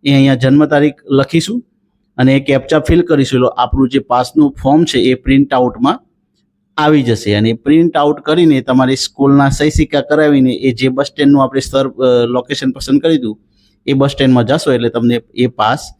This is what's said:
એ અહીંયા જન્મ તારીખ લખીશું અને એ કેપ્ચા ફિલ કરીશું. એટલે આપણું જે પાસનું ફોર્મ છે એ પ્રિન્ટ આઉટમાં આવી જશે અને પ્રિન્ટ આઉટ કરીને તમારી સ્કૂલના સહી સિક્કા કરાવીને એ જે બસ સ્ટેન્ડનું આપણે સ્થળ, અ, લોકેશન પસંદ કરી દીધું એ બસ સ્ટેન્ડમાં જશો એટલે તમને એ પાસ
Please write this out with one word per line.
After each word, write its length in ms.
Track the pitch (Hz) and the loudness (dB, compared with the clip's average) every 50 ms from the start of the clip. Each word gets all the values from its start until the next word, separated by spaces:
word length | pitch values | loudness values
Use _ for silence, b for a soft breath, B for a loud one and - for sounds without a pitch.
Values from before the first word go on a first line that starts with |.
| _ | _
એ 80 | 143 139 | 2 2
અહીંયા 220 | 135 135 139 135 | 4 4 4 2
જન્મ 320 | 123 127 131 135 147 151 | 2 2 2 2 2 2
તારીખ 280 | 143 151 143 143 151 135 _ _ - | 2 2 2 0 0 -2 _ _ -2
લખીશું 540 | 139 135 135 - - 170 160 - 220 247 - _ _ _ _ _ _ _ _ _ _ | 0 0 0 0 -2 -4 -2 -2 -8 -8 -10 _ _ _ _ _ _ _ _ _ _
અને 200 | - 127 131 135 | -2 0 2 2
એ 40 | 139 | 0
કેપ્ચા 380 | 135 143 139 135 135 - 160 156 | 0 0 -2 -2 0 0 -2 -2
ફિલ 240 | 147 - - 180 175 | 0 0 0 0 2
કરીશું. 360 | 175 165 143 135 127 - 127 | 2 0 0 0 0 0 0
એટલે 240 | 123 123 - - 127 | 0 0 0 -2 -4
આપણું 260 | 123 - 135 135 123 | -2 0 -2 -2 0
જે 100 | 127 139 | 0 -4
પાસનું 560 | 135 _ 123 123 127 - - 156 151 143 135 - - | -2 _ -2 -2 -2 -2 0 0 0 0 0 -4 -2
ફોર્મ 220 | 135 143 156 170 | 0 2 2 0
છે 140 | 156 - 131 | 0 0 -2
એ 160 | - 127 127 | 0 0 -2
પ્રિન્ટ 400 | 127 _ - 135 135 143 139 139 | -2 _ 0 2 2 2 2 0
આઉટમાં 460 | 127 127 123 - 110 120 135 190 254 _ _ _ _ _ _ _ _ _ _ _ _ _ _ _ | 0 0 -2 -2 -2 -2 -2 -2 -4 _ _ _ _ _ _ _ _ _ _ _ _ _ _ _
આવી 260 | - 151 151 156 147 131 | -2 0 2 2 2 2
જશે 320 | 120 113 101 - 104 101 | 0 -2 -4 -2 -2 -2
અને 180 | 104 110 113 113 | 0 0 0 -2
પ્રિન્ટ 440 | 113 _ 139 151 160 170 170 156 | -2 _ 0 2 2 2 2 0
આઉટ 240 | 160 147 147 147 147 | 0 0 0 -2 -2
કરીને 400 | - - 156 170 175 160 147 131 | -4 -2 0 2 2 2 2 0
તમારી 360 | 127 - 127 131 131 127 135 | 0 0 0 0 2 0 0
સ્કૂલના 520 | 127 - - _ - 139 139 139 139 139 139 | -4 -6 -10 _ -2 0 2 4 4 2 2
સહી 220 | 139 - 147 151 | 0 0 -2 -2
સિક્કા 300 | 147 - 156 - - 143 | 0 0 -2 0 -2 -4
કરાવીને 520 | 135 - 151 151 156 147 147 139 131 127 120 | -2 0 0 0 2 2 2 2 2 0 0
એ 200 | - 123 135 123 | 0 -2 -4 -2
જે 160 | 110 131 135 | 0 -2 -2
બસ 180 | 127 131 143 | -2 -2 -6
સ્ટેન્ડનું 360 | - _ - 147 139 143 139 135 | -6 _ 0 2 2 4 4 2
આપણે 180 | 131 131 135 | 0 -2 -6
સ્થળ, 280 | 131 - - 135 135 135 | -6 -2 -2 -2 -2 -2
અ, 360 | - - 131 127 123 120 120 | -4 -2 0 2 2 2 0
લોકેશન 460 | 117 123 123 127 _ 143 - 143 135 | 0 -2 -4 -4 _ -8 -4 -4 -4
પસંદ 300 | 127 135 - - 135 143 | -4 -6 -4 -2 -2 0
કરી 120 | - 165 165 | 2 0 0
દીધું 280 | 147 127 110 107 _ _ _ _ _ _ _ _ _ _ | 0 -2 -4 -10 _ _ _ _ _ _ _ _ _ _
એ 60 | - 139 | -4 0
બસ 180 | 135 139 139 | 0 0 0
સ્ટેન્ડમાં 340 | - - 139 131 127 123 117 | 0 0 0 2 2 2 2
જશો 280 | 107 135 160 - - 131 | 0 -2 -2 0 0 0
એટલે 160 | 120 117 117 | 0 0 -2
તમને 320 | 113 120 113 120 120 117 - _ _ | -2 0 -2 0 -2 -2 -6 _ _
એ 120 | - 123 | -2 -2
પાસ 420 | 123 123 - 107 110 120 139 - - - _ | -2 -2 -2 -2 -2 -2 -4 -6 -16 -20 _